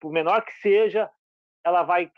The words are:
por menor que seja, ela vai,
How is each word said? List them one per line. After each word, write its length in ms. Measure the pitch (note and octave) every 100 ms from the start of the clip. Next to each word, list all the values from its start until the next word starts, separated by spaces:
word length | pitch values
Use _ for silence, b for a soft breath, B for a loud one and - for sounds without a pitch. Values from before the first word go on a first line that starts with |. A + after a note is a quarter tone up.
por 120 | D#3
menor 300 | D#3+ D#3+ G3
que 80 | - -
seja, 500 | G#3 G3+ A3 G#3+ G#3+ _ _ _ _ _
ela 180 | E3 F3
vai, 280 | D#3+ F3 E3+